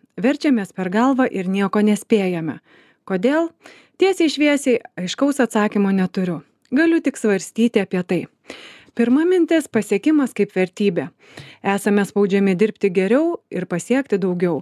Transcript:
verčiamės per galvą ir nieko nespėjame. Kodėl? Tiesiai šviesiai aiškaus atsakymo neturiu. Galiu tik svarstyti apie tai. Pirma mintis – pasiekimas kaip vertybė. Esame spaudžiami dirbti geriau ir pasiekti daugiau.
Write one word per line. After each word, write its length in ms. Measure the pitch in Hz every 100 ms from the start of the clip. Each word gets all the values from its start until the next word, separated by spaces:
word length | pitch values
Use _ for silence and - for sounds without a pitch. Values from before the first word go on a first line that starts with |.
| _ -
verčiamės 560 | 220 294 302 240 190 -
per 160 | 185
galvą 380 | 208 254 254 254
ir 160 | 190 185
nieko 380 | 196 196 214 214
nespėjame. 720 | 208 - 220 190 170 160 - _ _ _ _ -
Kodėl? 400 | 185 226 302 330 _ - - _ -
Tiesiai 320 | 381 381 320 269
šviesiai 460 | 294 285 269 226 - -
aiškaus 400 | 180 - 285 269
atsakymo 560 | 233 220 208 208 196 196
neturiu. 460 | 185 - 180 156 - _ -
Galiu 320 | 262 330 330
tik 160 | 294 -
svarstyti 640 | 220 190 - - 233 214
apie 240 | 190 185
tai. 220 | 180 180 - _ - - - - _ -
Pirma 300 | 233 269 339
mintis – 380 | 370 320 330 -
pasiekimas 640 | 220 202 202 302 311 254
kaip 220 | - 202 190
vertybė. 540 | 185 - 202 165 135 - _ - - - 196
Esame 380 | 196 214 202 196
spaudžiami 460 | 202 202 196 196 180
dirbti 320 | 214 - 196 180
geriau 460 | 190 254 330 339 -
ir 140 | 185 180
pasiekti 480 | 170 - 254 269 196
daugiau. 380 | 185 175 175 151